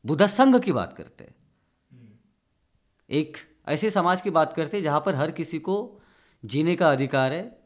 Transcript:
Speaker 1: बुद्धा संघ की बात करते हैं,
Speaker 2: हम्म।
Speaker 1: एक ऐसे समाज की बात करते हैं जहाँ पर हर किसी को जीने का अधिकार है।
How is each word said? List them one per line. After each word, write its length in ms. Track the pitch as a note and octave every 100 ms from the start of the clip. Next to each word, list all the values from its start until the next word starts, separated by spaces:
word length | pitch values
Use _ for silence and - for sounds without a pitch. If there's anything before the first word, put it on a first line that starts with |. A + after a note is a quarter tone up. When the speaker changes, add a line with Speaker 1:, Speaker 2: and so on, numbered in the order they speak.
| -
Speaker 1:
बुद्धा 220 | D3+ G3+
संघ 320 | G#3 C4+ B3
की 120 | -
बात 220 | C3 E2+
करते 300 | - D#2+ -
हैं, 120 | - _ _ _ _ _ _
Speaker 2:
हम्म। 180 | B2+ A2+ A2 _ _ _ _ _ _ _ _ -
Speaker 1:
एक 280 | D3 D3+ - - _ -
ऐसे 240 | D3 A3
समाज 300 | G3+ E3+ F#3
की 80 | G3+
बात 240 | E3 D#3
करते 240 | - D#3 G3+
हैं 60 |
जहाँ 200 | D#3+ D3 D3+
पर 100 | C#3+
हर 160 | D3+
किसी 280 | - D#3 D#3+
को 400 | - G3+ B3 - _ _ _ _ A2
जीने 300 | B2+ D#3+ E3+
का 160 | E3+
अधिकार 420 | C3+ C#3 C#3 C3
है। 260 | D#3 A3 -